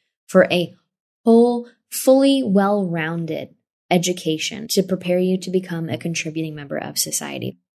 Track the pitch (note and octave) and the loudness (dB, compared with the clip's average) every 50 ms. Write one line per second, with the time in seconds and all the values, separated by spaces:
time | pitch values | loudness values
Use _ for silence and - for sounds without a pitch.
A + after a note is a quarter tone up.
0 | _ _ _ _ _ - - F#3 F3+ - - F3+ E3+ E3 - _ _ _ _ _ | _ _ _ _ _ 2 4 4 6 6 4 0 -2 -2 -8 _ _ _ _ _
1 | _ _ _ _ - A#3 A3+ A#3 A#3+ A#3+ A#3+ A#3+ A#3+ - _ _ _ - - - | _ _ _ _ 2 4 6 6 6 4 2 -2 -6 -10 _ _ _ -14 -10 -2
2 | - - C4 C4+ C4+ C#4 C#4 C4+ C4 A3+ F#3 G3+ G3 G3 G#3 G#3 G3 F3+ E3 E3+ | 4 4 6 6 6 4 4 2 2 2 2 2 2 2 2 0 -2 -2 -4 -4
3 | D#3 D#3+ E3+ E3+ E3+ D#3+ D#3 D3 C3+ - _ _ _ _ _ _ _ - F3 F3+ | -4 -4 -4 -6 -6 -6 -6 -8 -8 -12 _ _ _ _ _ _ _ 2 2 2
4 | E3+ F3+ F3+ F3+ - D#3+ D#3+ D#3 - - D#3 C#3 - - - G3+ F#3 F#3 F#3+ F3+ | 2 2 -4 -4 -2 -4 -4 -2 -4 -8 -8 -10 -8 -4 0 0 0 0 -2 -4
5 | F3+ F3+ F3+ F3+ F#3 F#3 F#3 F#3 F3+ F#3+ F3+ F#3 F3+ - F3 E3 E3 D#3 D#3+ D#3 | -2 -2 0 0 2 0 0 -2 -2 -2 -4 -4 -4 -4 -8 -6 -6 -6 -6 -6
6 | - E3+ E3 - - D#3+ D3+ D#3+ D#3+ D#3+ D3+ D3+ C#3+ C#3 D3+ D3+ - - D3 - | -6 -6 -6 -6 -6 -8 -6 -6 -8 -8 -8 -12 -12 -10 -8 -8 -8 -8 -6 -6
7 | - D#3+ - - D3+ C#3+ C#3 C3+ A#2 - - _ _ _ _ | -6 -4 -4 -8 -8 -8 -10 -8 -8 -8 -10 _ _ _ _